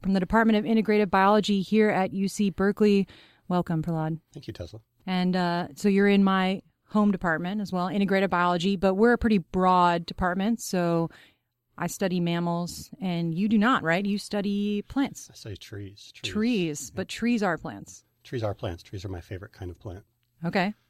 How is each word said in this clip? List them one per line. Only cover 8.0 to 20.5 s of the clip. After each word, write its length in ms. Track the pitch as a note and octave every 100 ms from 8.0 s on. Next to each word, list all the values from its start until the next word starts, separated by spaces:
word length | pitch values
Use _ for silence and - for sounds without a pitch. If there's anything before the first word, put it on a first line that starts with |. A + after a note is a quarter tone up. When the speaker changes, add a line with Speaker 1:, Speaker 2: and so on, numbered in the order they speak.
| G3 G3 F#3+
Speaker 1:
biology, 460 | F3 F3 F3 F3+ G3
but 180 | G3
we're 180 | F#3+ A#3
a 60 | A#3
pretty 180 | A#3 G#3
broad 680 | - F#3 F#3 F3+ F3 F3 E3+
department, 560 | - F#3 F3+ G3 A#3
so 480 | - F#3 E3+ E3+ E3 - - _ _ _ _ -
I 80 | F3
study 340 | - F#3+ F3+
mammals, 680 | E3+ E3+ E3+ E3+ F3 - - -
and 340 | F#3+ E3+ E3+
you 140 | D#3+ G#3
do 80 | G#3+
not, 260 | A3 C4+
right? 220 | D#3+ E3+
You 140 | G3+ G3+
study 640 | - G#3 G3+ G3+ G3+ G#3
plants. 480 | - - C4+ - -
Speaker 2:
I 20 |
study 220 | - A2+ F#2+
trees. 560 | - G2+ G2+ G2+ -
Trees. 200 | - -
Speaker 1:
Trees, 580 | G#3 A3+ A#3 E3 D3 -
Speaker 2:
Yeah. 60 | -
Speaker 1:
but 120 | F#3+
trees 340 | - A#3 A#3+
are 140 | G3 D#3+
plants. 480 | D3+ G2+ - - _ _
Speaker 2:
Trees 200 | - C3
are 100 | G#2+
plants. 300 | G2 A2 E2+
Trees 240 | - G2 F2+
are 20 |
my 140 | F2+
favorite 320 | - F#2+ G2
kind 160 | - F2+
of 100 | E2+
plant. 240 | F#2 F2+ _ _ _ _
Speaker 1:
Okay. 300 | E3+